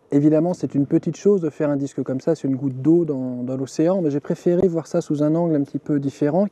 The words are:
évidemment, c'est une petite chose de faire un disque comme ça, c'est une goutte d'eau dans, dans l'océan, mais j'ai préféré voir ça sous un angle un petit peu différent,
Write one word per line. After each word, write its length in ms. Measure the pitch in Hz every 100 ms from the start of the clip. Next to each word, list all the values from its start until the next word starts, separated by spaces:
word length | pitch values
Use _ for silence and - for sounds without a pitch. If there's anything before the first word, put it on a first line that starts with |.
| _
évidemment, 420 | 143 151 156 170
c'est 220 | 180 135 143
une 120 | 139
petite 280 | 165 170 -
chose 240 | 196 202
de 100 | 160
faire 200 | - 151
un 80 | 143
disque 260 | 139 -
comme 160 | 131 131
ça, 160 | - 160
c'est 140 | 139
une 80 | 131
goutte 240 | 139 127
d'eau 240 | 139 170 160
dans, 380 | 135 127 123
dans 120 | 123 131
l'océan, 460 | 131 - 160 196
mais 100 | 160
j'ai 80 | 143
préféré 480 | - 175 175 175 196
voir 200 | 165 -
ça 120 | 170
sous 240 | - 147
un 120 | 151 160
angle 200 | 170 151
un 80 |
petit 160 | 139 139
peu 220 | - 147
différent, 460 | 139 - 147 165 202